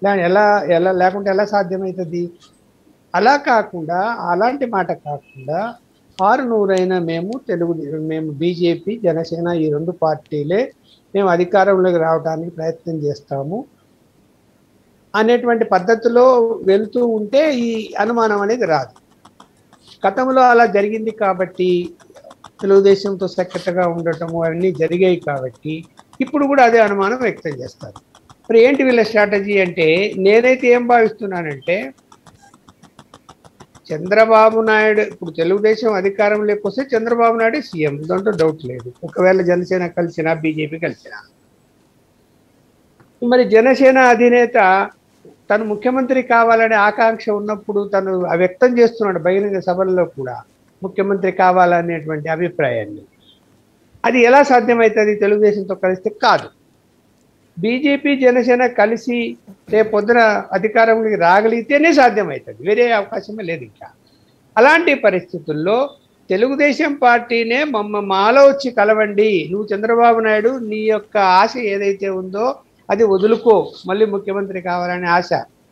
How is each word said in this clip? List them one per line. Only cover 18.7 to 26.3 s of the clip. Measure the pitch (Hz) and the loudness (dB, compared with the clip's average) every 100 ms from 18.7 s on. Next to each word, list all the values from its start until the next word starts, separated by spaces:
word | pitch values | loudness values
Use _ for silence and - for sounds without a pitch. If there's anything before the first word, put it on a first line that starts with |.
| 151 127 _ _ _ _ _ _ _ _ _ _ - 196 | -2 -2 _ _ _ _ _ _ _ _ _ _ -4 -4
గతంలో | 240 262 262 | -2 0 4
అలా | 254 233 233 | 4 6 4
జరిగింది | 202 202 220 220 | 2 -2 -4 -6
కాబట్టి, | 214 202 180 185 - 185 180 175 - _ - - - - - | -4 -2 -2 -6 -2 -2 -2 -4 -14 _ -20 -20 -20 -20 -8
తెలుగుదేశంతో | 196 196 196 196 202 185 185 | 2 4 6 2 0 -6 -6
సఖ్యతగా | - 180 175 185 180 175 | -6 -6 -6 -6 -2 -2
ఉండటము | 170 170 160 165 170 | -2 -4 -6 -6 -4
అవన్నీ | 165 165 185 | -4 -2 -2
జరిగాయి | 147 160 175 185 175 | -2 -2 0 0 0
కాబట్టి | 151 139 127 - 151 160 165 _ _ - | -4 -6 -8 -12 -12 -10 -12 _ _ -8
ఇప్పుడు | 269 | -6